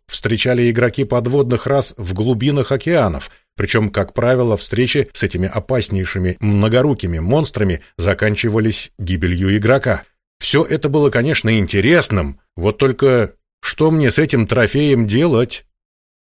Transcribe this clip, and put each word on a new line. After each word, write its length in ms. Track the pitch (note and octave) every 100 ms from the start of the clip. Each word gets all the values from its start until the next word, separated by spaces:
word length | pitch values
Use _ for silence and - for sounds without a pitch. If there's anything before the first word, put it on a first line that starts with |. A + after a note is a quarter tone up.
| -
встречали 640 | - A2+ A2+ B2+ B2 A#2+
игроки 340 | A2+ A#2+ -
подводных 640 | C3+ B2 A#2+ C#3 B2 A#2+ C3
рас 260 | C#3 - -
в 160 | F2
глубинах 600 | F#2 A2+ A2+ C3 C#3+ B2
океанов, 580 | C#3 - E3+ G#2+ C#2+ - _ _ -
причём, 340 | G#2 A#2 G#2+
как 240 | G2+ F#2
правило, 420 | - A#2+ B2+ A#2+ G#2
встречи 520 | - A#2 B2 D3 -
с 100 | -
этими 240 | F#2+ F2+ F#2
опаснейшими 920 | A2 - B2+ G2+ G2 F#2 G2 F2+ F#2
многорукими 800 | G#2 G#2 G#2+ A#2+ D3 C3+ F2+ E2+
монстрами 640 | E2 C#3+ D#3 - G2+ D#2+ - -
заканчивались 920 | F#2 F#2 G#2+ G#2 A#2 A2 A2 - - -
гибелью 580 | F#2+ F2+ F2+ F2 F#2+ G#2
игрока. 460 | G#2+ C3+ B2+ F#2 - _ _ -
Всё 240 | - C#3+
это 240 | D#3+ D#3 D3
было, 200 | D3 D3
конечно, 460 | B2 C3 C#3+ A2 A2+
интересным, 840 | F2+ G2 A2+ E3+ - G2+ D2 C2+ _ -
вот 220 | F#2+ -
только 560 | C3+ B2+ C#3 B2 G#2 - _ _
что 320 | - - D#3+
мне 180 | D#3+ C#3
с 80 | -
этим 300 | D#3 - G#2+
трофеем 580 | B2+ A2 C#3 D3 B2+ G#2+
делать? 600 | A2+ E3 A#2 B2 - _ _ _ _ _ _